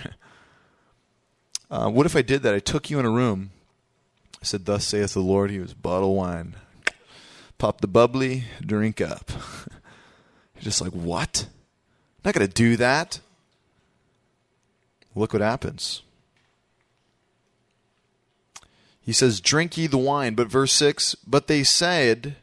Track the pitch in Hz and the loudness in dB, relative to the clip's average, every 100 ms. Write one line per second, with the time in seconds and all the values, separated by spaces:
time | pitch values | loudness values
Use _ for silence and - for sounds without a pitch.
0 | - - _ - _ _ _ _ _ _ | -16 -16 _ -20 _ _ _ _ _ _
1 | _ _ _ _ _ - - 127 107 113 | _ _ _ _ _ -16 -8 -4 0 0
2 | 147 156 120 135 127 101 - 151 - 147 | 0 0 0 0 0 0 -2 -6 -4 -2
3 | 120 113 127 98 95 - _ _ _ _ | 0 0 0 -2 -8 -16 _ _ _ _
4 | _ _ _ - - 101 92 101 - 104 | _ _ _ -12 -8 -6 -2 -2 0 -2
5 | 101 101 92 98 101 101 90 - 87 90 | -2 0 2 2 2 -4 -10 -10 -4 0
6 | 98 98 90 85 85 - - _ - - | 2 0 -2 -6 -10 -16 -20 _ -6 -6
7 | _ - - - - - 107 - 104 104 | _ -20 -20 -20 -20 -4 -2 0 2 6
8 | 123 131 131 131 117 - 101 104 110 104 | 4 4 -2 -4 -8 -10 -4 -2 -2 -2
9 | 82 - - - - - - - - - | -4 -6 -10 -12 -12 -16 -18 -20 -20 -20
10 | - _ _ _ _ - 110 - 90 87 | -20 _ _ _ _ -12 -4 -4 -4 -6
11 | 85 85 - - - _ _ _ _ _ | -4 -4 -4 -6 -8 _ _ _ _ _
12 | _ _ - - 98 95 117 117 123 143 | _ _ -2 2 0 4 4 4 4 2
13 | 175 - _ _ _ _ _ _ _ _ | 0 -8 _ _ _ _ _ _ _ _
14 | _ _ _ _ _ _ _ _ _ _ | _ _ _ _ _ _ _ _ _ _
15 | _ 107 110 110 104 123 - - - - | _ -4 -2 0 0 -2 -6 -8 -10 -10
16 | _ _ _ _ _ _ _ _ _ _ | _ _ _ _ _ _ _ _ _ _
17 | _ _ _ _ _ _ _ _ _ _ | _ _ _ _ _ _ _ _ _ _
18 | _ _ _ _ _ - _ _ _ _ | _ _ _ _ _ -20 _ _ _ _
19 | - 113 131 98 - 151 170 160 160 135 | -2 2 4 4 2 2 0 -2 0 2
20 | 131 143 127 110 117 131 135 - 147 147 | 2 0 0 0 2 2 4 4 2 2
21 | - - - 139 - 151 131 - 175 175 | -2 -4 0 0 2 2 4 2 2 2
22 | 127 113 131 143 | 4 2 -2 -14